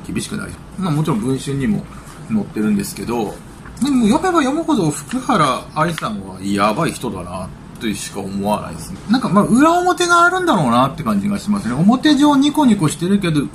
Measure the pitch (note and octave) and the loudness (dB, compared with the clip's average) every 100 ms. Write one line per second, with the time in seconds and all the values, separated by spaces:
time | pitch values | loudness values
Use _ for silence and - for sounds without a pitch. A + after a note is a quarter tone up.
0 | - - - - F#2 F2+ - - F#3 D3 | -8 -6 -6 -8 -10 -12 -16 -6 -2 0
1 | D3+ A#2+ A#2+ C3 - C#3 B2+ G2+ - - | 0 -2 -2 -4 -4 -4 0 -2 -4 -14
2 | - - - A2 F#2+ A2 G#2+ G2+ G2 - | -18 -18 -4 -4 -2 -2 0 0 -2 -8
3 | G2+ A#2+ G2+ - - - - - C4+ C4 | -4 -4 -4 -6 -16 -18 -18 -4 0 4
4 | A3 C#4 F#4+ E4+ B3+ D4+ D#4+ C4+ D#3+ C#3 | 4 4 2 2 0 -2 0 2 2 -2
5 | - B3+ B3+ A3 D3 A#2+ - D3+ E3 D#3+ | -6 -8 0 2 2 0 -6 -2 -2 -2
6 | C#3 G#2+ F#2+ F#2 F#2+ G2+ G#2 G#2+ D#3+ - | -6 -8 -10 -8 -2 0 2 2 -2 -2
7 | B2 F#2+ F2 F#2 F#2 - - - A2+ G2+ | -8 -8 -10 -10 -10 -14 -18 -8 -6 -6
8 | - G2 G2 G2 G2 G#2 F2 D#2+ - - | -8 -10 -8 -4 -2 -2 -4 -10 -10 -12
9 | - B3 G#3 F#3 D3+ A#3 D#4 F4 F4+ F4+ | 0 0 4 2 4 6 6 4 2 2
10 | F4 F4 F4 F#4 F4 - C3+ A2+ - - | 4 6 6 4 2 2 2 2 2 0
11 | A#2 G2+ G2+ G2+ - G2+ G#2 B2+ F#3 B3+ | -2 0 0 -4 -2 -2 -2 2 4 4
12 | D#4 C4+ D4 C#4 C#4+ D4 C#4 G3+ D#3 - | 4 4 4 4 2 4 4 4 2 0
13 | F3 G3+ F3+ D3+ B2+ | 0 0 2 0 -2